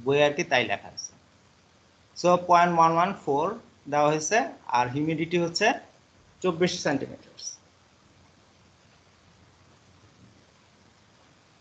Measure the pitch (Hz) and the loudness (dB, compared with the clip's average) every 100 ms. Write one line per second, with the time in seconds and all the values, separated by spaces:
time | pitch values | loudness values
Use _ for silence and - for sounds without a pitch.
0 | 120 143 147 147 170 127 107 101 90 - | 0 2 2 2 0 0 0 -4 -8 -18
1 | - - _ _ _ _ _ _ _ _ | -18 -20 _ _ _ _ _ _ _ _
2 | _ - 175 175 180 175 175 170 165 165 | _ -2 2 2 4 4 6 4 4 4
3 | 185 196 - 139 175 233 - _ 143 147 | -2 -4 -4 -2 -2 -6 -16 _ -4 0
4 | 147 151 151 220 269 - - 123 123 135 | 2 0 0 -2 -2 -10 -4 -2 0 -2
5 | 151 156 165 175 170 170 214 - - _ | -4 -4 -2 -2 -2 0 0 0 -8 _
6 | _ _ _ - 185 165 180 - 170 135 | _ _ _ -6 -4 0 -2 -2 -4 -4
7 | 127 - - - - - _ _ _ _ | -6 -14 -20 -18 -18 -18 _ _ _ _
8 | _ _ _ _ _ _ _ _ _ _ | _ _ _ _ _ _ _ _ _ _
9 | _ _ _ _ _ _ _ _ _ _ | _ _ _ _ _ _ _ _ _ _
10 | _ _ - _ _ _ _ _ _ _ | _ _ -20 _ _ _ _ _ _ _
11 | _ _ _ _ _ _ | _ _ _ _ _ _